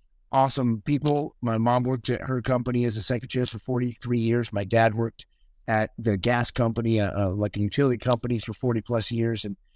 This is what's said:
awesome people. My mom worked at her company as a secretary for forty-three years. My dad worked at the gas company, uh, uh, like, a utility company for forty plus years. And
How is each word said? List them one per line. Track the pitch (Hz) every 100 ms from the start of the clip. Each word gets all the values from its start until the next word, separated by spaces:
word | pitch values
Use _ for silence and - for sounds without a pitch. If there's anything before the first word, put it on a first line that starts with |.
| _ _ _
awesome | 135 135 139 123 113
people. | - 143 147 147 151 -
My | 120 113
mom | 117 123
worked | 123 131 117
at | 120
her | 131 127
company | 113 127 120 123
as | 120 110
a |
secretary | - 123 120 127 123
for | 110
forty-three | - 123 123 117 120 120
years. | 113 120 113
My | 104 101
dad | 113 113 107
worked | 113 - - _ _ _ -
at | 110 110 -
the | 113 98
gas | 120 120 120
company, | - 117 113 113 113
uh, | 101 98 98
uh, |
like, | 101 104 104
a |
utility | 104 - 139 117
company | 123 120 123 117
for | -
forty | 107 127 117
plus | - 120 104
years. | 117 117 107 104
And | 98 _